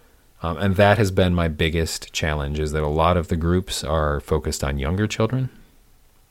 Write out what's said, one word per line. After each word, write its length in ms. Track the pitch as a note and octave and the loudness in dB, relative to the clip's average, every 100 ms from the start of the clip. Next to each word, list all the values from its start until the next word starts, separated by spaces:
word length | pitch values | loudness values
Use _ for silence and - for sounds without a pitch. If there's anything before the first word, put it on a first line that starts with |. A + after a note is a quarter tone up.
| _ _ _ _ | _ _ _ _
Um, 140 | E2+ D#2 | -6 -2
and 180 | G2 F#2 | 0 4
that 200 | G2+ G#2 | 4 6
has 140 | G2+ | 4
been 240 | F#2+ F2+ | 2 2
my 140 | F2 E2 | 2 0
biggest 640 | D2+ E2 E2 E2 - - | 0 0 0 -2 -4 -10
challenge, 460 | - D#2 D2+ C#2+ D2+ | -4 -2 -2 -2 -2
is 120 | D#2 | -2
that 100 | D2+ | -2
a 40 | D2+ | 0
lot 280 | D2+ E2 F2 | 2 4 2
of 120 | D#2+ | 0
the 80 | E2+ | 0
groups 460 | E2 F2+ F#2+ - | 2 0 0 -6
are 360 | - D#2+ D2+ D2 | -2 0 0 -2
focused 420 | - D#2 D#2 - | -2 -2 -2 -4
on 140 | C#2+ C#2+ | -4 -2
younger 280 | C2+ F#2 G#2+ | -2 -2 -2
children. 440 | - A2 C3 B2+ - - _ _ _ _ _ _ | -2 -2 -2 -4 -8 -20 _ _ _ _ _ _